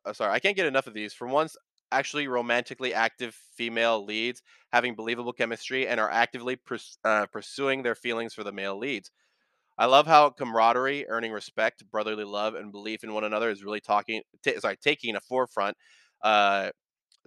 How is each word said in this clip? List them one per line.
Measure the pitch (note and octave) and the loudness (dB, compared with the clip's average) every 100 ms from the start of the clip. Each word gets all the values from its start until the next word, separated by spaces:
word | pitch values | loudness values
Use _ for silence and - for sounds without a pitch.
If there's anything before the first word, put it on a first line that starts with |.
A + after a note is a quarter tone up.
uh, | - | -8
sorry, | G#2+ G#2+ | -4 0
"I | A2+ | 2
can't | G3 F#3+ | 0 0
get | E3 | 0
enough | C3+ B2 | 0 -2
of | |
these. | G#2+ G#2 | -6 -10
For | - B2 | -10 -2
once, | C#3+ D#3+ - _ _ _ | 0 0 -6 _ _ _
actually | B2+ C#3 D3 C#3+ | -2 -2 -4 -2
romantically | B2 A#2+ A#2+ A#2+ B2+ C3 | -2 0 0 0 -6 -4
active | G2 A2+ - A#2+ - - - | 0 0 -2 -10 -12 -20 -8
female | A#2 A2+ A#2 A2 | -4 2 2 2
leads | G2+ G#2+ A#2+ B2 _ _ _ | -2 -4 -4 -6 _ _ _
having | B2 B2 | 2 2
believable | A2 A2 A#2+ A#2+ | -2 -4 -4 -6
chemistry | A#2+ A#2 A2+ - C3 B2+ | -4 -4 -4 -6 -4 -2
and | A#2 | 0
are | G#2+ | 0
actively | G#2 A#2+ B2+ B2 C3 | 2 0 -2 -6 -8
purs-, | - A#2 - - | -8 -10 -10 -4
uh, | A2 G#2+ G2+ | 0 2 0
pursuing | A2 - - C#3 C3+ | -6 -12 -4 -2 0
their | B2 | -2
feelings | A2 A#2+ A2+ G2 | -4 -4 -4 -6
for | - | -8
the | G2+ | -10
male | G2 G2 G2 | -8 -6 -6
leads. | C3 A2+ - _ _ _ _ _ _ - | -6 -8 -10 _ _ _ _ _ _ 0
I | A#2+ | 6
love | C3+ D3+ | 6 8
how | D#3 D3 | 8 8
camaraderie, | - B2+ A2+ A2+ A#2+ C3 C#3+ - | 2 0 4 4 4 0 -2 -6
earning | A2+ A2+ | -6 -4
respect, | G#2+ - - A2 - G2+ | -8 -8 -2 -2 -2 -6
brotherly | A2 G#2+ G#2+ | -4 -2 -4
love, | G#2 G2+ G#2+ | -6 -4 -4
and | F#2+ G#2 | -4 -12
belief | G2+ G#2+ A2 | -12 -10 -10
in | A2+ | -6
one | G#2+ | -4
another | G#2+ G#2+ A2+ | -2 -2 -2
is | G2 | -4
really | G2+ G#2+ | -8 -8
talking, | - G#2 G2+ A2 - _ | 0 0 0 -6 -8 _
ta-, | - G2+ | -4 -2
sorry, | A2 G2 | -4 0
taking | D3 D3+ A#2 G2+ | 0 0 -4 -6
a | |
forefront, | - B2+ B2 - G2+ G#2 _ _ _ _ | -2 -2 -2 -2 -2 -4 _ _ _ _
uh, | G#2+ G#2 G2+ G2 G2 - _ _ _ _ | 2 4 4 2 -2 -8 _ _ _ _